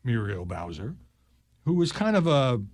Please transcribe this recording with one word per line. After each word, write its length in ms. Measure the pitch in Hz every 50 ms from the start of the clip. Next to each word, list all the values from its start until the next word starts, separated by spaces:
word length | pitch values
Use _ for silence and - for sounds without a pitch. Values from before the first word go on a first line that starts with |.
| -
Muriel 400 | 123 117 113 107 101 101 90 90
Bowser, 520 | 90 87 82 85 85 85 76 95 127 185 - - _ _ _ _ _ _ _ _ _ _ _ _
who 80 | 160
was 180 | 175 175 170 156
kind 240 | - - 208 220 214
of 120 | 196 165
a 340 | 165 151 143 135 131 123 110 101 -